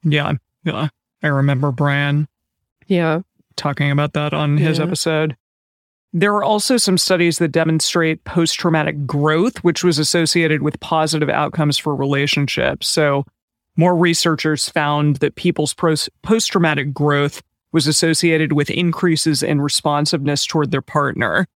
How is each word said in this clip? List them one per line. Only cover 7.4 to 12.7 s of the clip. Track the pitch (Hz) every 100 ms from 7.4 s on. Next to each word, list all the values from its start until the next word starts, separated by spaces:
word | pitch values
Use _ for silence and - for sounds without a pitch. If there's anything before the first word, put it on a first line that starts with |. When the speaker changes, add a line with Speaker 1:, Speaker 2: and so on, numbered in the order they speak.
| 165
Speaker 1:
demonstrate | 165 160 160 - 175 160 160 -
post-traumatic | - 165 - 180 160 147 151 135
growth, | 143 151 156 220 -
which | 175 156
was | 180 151
associated | 151 175 160 175 165 156
with | 147 -
positive | - 160 156 156 147
outcomes | 151 147 - 151 143
for | - 139
relationships. | 139 139 143 - 139 - 131